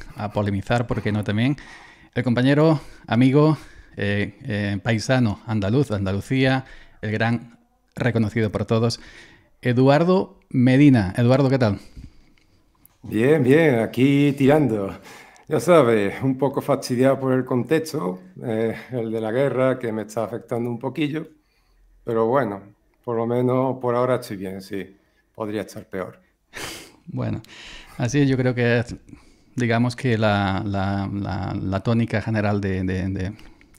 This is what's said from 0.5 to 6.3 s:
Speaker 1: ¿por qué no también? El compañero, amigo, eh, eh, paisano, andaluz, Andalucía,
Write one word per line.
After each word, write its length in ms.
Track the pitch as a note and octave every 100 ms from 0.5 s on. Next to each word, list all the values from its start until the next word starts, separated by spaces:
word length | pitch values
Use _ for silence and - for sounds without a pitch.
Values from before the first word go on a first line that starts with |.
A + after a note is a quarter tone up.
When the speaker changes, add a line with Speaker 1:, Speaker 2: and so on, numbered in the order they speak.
| G2 - A#2+ A#2
Speaker 1:
¿por 120 | A2+
qué 120 | G#2+
no 100 | G#2
también? 340 | G#2 G#2 B2 D3 - - - - -
El 120 | -
compañero, 560 | B2 A#2 C3 D3 D#3+ D3 - - -
amigo, 500 | A2+ C3 C#3 D#3 D3 - - - -
eh, 400 | G2+ G2+ G2+ -
eh, 380 | - G#2 G2+ G2
paisano, 560 | - A2+ - B2+ A#2 F#2+ -
andaluz, 460 | A2 F#2+ B2+ C#3
Andalucía, 720 | G#2 F#2+ G2 -